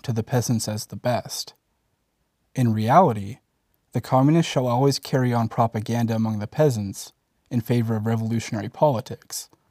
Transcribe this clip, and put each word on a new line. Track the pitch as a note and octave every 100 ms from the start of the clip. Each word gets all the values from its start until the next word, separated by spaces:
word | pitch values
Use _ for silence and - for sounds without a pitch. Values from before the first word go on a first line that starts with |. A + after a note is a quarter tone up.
to | -
the | A2+
peasants | - B2+ A2+ A2+ -
as | G#2+ -
the | G2+
best. | B2 A#2 - - - - _ _ _ _ _ _ _ _ _
In | - A#2+
reality, | A2 A2 D#3 F3+ A2 G2 - _ _ _ _ _
the | B2+
communists | - C3 C3+ E3 D#3+
shall | D3 B2
always | A#2+ C#3 C3+
carry | - C3+ B2+
on | A#2+ A2+
propaganda | - A2+ A2+ A2+ A#2 A#2 A2+
among | A2+ G#2+
the | G#2
peasants | - D#3 A2+ G2+ G2 - _ _ _ -
in | B2
favor | - A#2+ A2+ A2
of | A2
revolutionary | A2+ A2+ A2+ - A2 G#2
politics, | - D#3 C3 - - - - - _ _